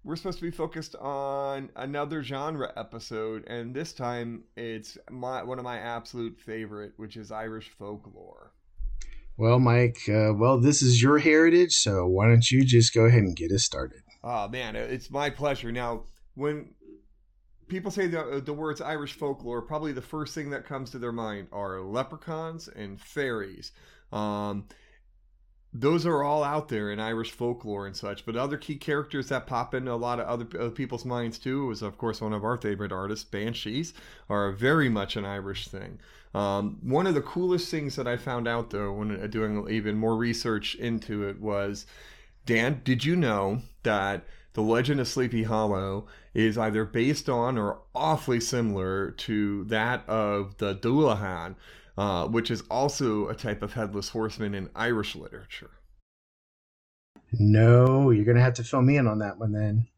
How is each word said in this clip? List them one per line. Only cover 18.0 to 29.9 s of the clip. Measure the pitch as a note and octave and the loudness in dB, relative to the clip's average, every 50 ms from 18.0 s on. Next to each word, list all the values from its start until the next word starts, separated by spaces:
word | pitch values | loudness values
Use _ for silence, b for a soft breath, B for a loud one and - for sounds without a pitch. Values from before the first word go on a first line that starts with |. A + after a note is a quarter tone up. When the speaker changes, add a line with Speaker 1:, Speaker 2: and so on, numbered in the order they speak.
| F#3+ | -2
Speaker 1:
the, | F3 E3 D#3+ D3+ A#2+ C#3 C#3 C3+ | 0 -2 -4 -4 -4 -6 -6 -6
the | D3 | -6
words | D3 D3 D#3 D#3 D3 - | -8 -6 -4 -6 -6 -6
Irish | E3+ C3+ D#3 D3+ D3 C#3 - | -6 -6 -6 -6 -6 -10 -8
folklore, | - D#3 C#3+ C#3 C#3 C3 A#2+ A#2+ A#2+ | -6 -6 -6 -6 -6 -8 -6 -6 -6
probably | A2 - D3+ D3+ D#3+ D3+ | -6 -6 -8 -6 -4 -6
the | C#3 B2+ | -6 -8
first | A#2+ - - D#3 D3 - - | -10 -10 -8 -8 -8 -8 -8
thing | D#3+ D3 C#3+ | -8 -8 -6
that | C#3+ B2 A2+ | -8 -10 -8
comes | - D3 C3+ C3 B2 | -8 -10 -10 -10 -10
to | - B2+ | -10 -8
their | A#2+ A#2+ | -6 -6
mind | A#2 A#2 A2+ A2 G#2 G2+ F#2+ - | -6 -4 -6 -6 -8 -8 -12 -10
are | - G2+ G2+ G2 F#2+ F#2+ | -10 -8 -6 -6 -8 -8
leprechauns | F#2+ F#2+ G#2 B2 C3 - D#3+ D3 - E3 D#3+ D#3 D#3+ D#3+ E3 E3 - - | -8 -6 -4 -4 -4 -6 -10 -16 -10 -10 -8 -8 -8 -8 -10 -12 -16 -16
and | - - G#2+ G2 G2 G2+ | -14 -12 -12 -12 -12 -16
fairies. | - - - D3 C#3 C3 A#2 A2 G2 G2 - - - - b b b b b b b b | -18 -10 -6 -4 -4 -2 -4 -6 -6 -10 -12 -16 -18 -18 b b b b b b b b
Um, | - G#2+ G#2 G#2 G#2 G#2 G#2 G#2 G2+ G2+ G2 b b b b b b b b _ _ _ _ _ _ _ _ _ _ _ _ _ | -6 -4 -4 -2 -4 -4 -4 -4 -6 -6 -8 b b b b b b b b _ _ _ _ _ _ _ _ _ _ _ _ _
those | - A#2+ A#2+ C#3+ E3+ E3+ E3 | -8 0 2 2 2 4 2
are | E3+ E3 C#3+ C#3+ | 2 0 2 2
all | C#3+ D3 D3+ | 2 0 0
out | D3 C#3+ D3 D3+ D3+ - | 0 0 -2 -4 -4 -4
there | A#2 G#2+ G#2 G#2 | -4 -4 -2 -4
in | G#2 G#2 | -4 -4
Irish | A2 A2+ A2+ A2+ A#2 A2+ | -4 -4 -4 -4 -6 -8
folklore | - - A#2+ A#2+ A#2+ A#2+ - G#2+ G#2 G2+ G2 | -8 -4 -4 -4 -4 -4 -8 -8 -8 -8 -8
and | G2 G2 | -10 -12
such, | - - G2+ G2+ G2+ - | -10 -8 -8 -10 -8 -8
but | - A2 | -6 -4
other | A#2+ C3 C#3 D3 D3 | -4 -2 -4 -4 -6
key | - - D3+ | -6 -10 -10
characters | C#3 - - D3 D3 C#3+ - - C#3 B2+ - | -8 -2 -2 -2 -2 -2 -4 -6 -6 -4 -2
that | C#3 B2+ B2+ | -4 -4 -4
pop | - C3 A#2+ B2 B2+ | -4 -4 -4 -4 -2
into | - B2+ B2+ B2+ | -4 -4 -4 -2